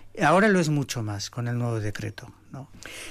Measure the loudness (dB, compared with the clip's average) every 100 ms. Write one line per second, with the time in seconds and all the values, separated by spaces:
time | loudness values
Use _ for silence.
0 | -14 0 4 6 6 4 4 2 -2 -4
1 | -6 -6 -8 -6 -4 -2 -2 -2 -4 -4
2 | -8 -10 -16 -20 -18 -16 -16 -18 -18 -16
3 | -16